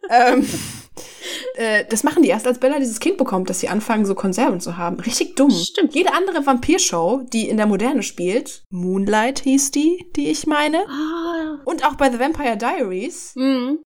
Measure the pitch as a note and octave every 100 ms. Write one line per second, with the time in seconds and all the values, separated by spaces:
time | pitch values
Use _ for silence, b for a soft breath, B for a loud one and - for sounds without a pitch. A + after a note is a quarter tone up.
0 | G4 A#3+ B3 C4 - - - - - -
1 | B B B B B4+ B4+ A3+ G#3+ - A3
2 | C#4+ F4+ D4 B3+ B3+ B3 C4 D4 C4 G#3+
3 | D#4 G4 - F#3+ F#3 F#3 - G#3+ - A3
4 | G3+ F#3+ F#3+ F#3 C4+ F3+ - F3 F3 F3+
5 | - - E4+ - C#4 F#3 E3+ - E4+ D4
6 | F4+ D#4 F#4+ E4 C#4+ C4 B3+ F4+ - E3+
7 | E3+ C4 B3+ A3+ A3 G#3+ G#3+ G3 A#3 C#4+
8 | - - F3+ G#3+ D4+ - - F#3 F3+ F#3+
9 | G3 G#3+ A#3 C#4 C#4 C4+ - C#4+ D4+ F4
10 | - - C#4+ D#4 - D4 D4+ D#4+ G#4 C#4+
11 | D#4 E4+ E4 E4 D#4 D4 - D#4+ D4+ C#4+
12 | C#4 A#3+ C4+ D#4 C#4+ G#3+ A#3 F4 G#3+ F#3
13 | B3+ - - B3 C4 C4 B3 D4+